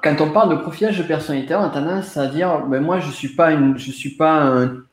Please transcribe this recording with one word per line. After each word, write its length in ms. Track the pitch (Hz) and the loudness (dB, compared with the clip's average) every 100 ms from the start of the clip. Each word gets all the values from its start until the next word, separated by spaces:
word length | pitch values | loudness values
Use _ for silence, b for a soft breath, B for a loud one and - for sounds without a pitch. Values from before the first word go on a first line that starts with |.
quand 200 | 156 147 | 0 2
on 100 | 156 | 2
parle 200 | 202 202 | 2 2
de 100 | 151 | 2
profilage 360 | - 151 214 180 | -4 -4 -2 -2
de 60 | |
personnalité, 500 | 160 156 - 139 135 | -2 -4 -2 -4 -2
on 100 | 185 | -2
a 60 | 180 | -2
tendance 460 | 143 156 190 190 151 | -2 -2 -4 -4 -4
à 120 | 135 | -4
dire, « 380 | 147 180 156 139 | -2 0 0 0
Ben 100 | 135 | -2
moi, 220 | 156 180 | 0 -2
je 100 | 151 | -4
suis 240 | 127 135 - | -8 -6 2
pas 160 | 165 | 4
une, 260 | 151 135 131 | 4 4 2
je 140 | 135 | -4
suis 200 | 131 139 | -10 -10
pas 300 | - 156 156 | 0 2 4
un, 360 | 139 127 127 127 - | 4 4 2 -2 -10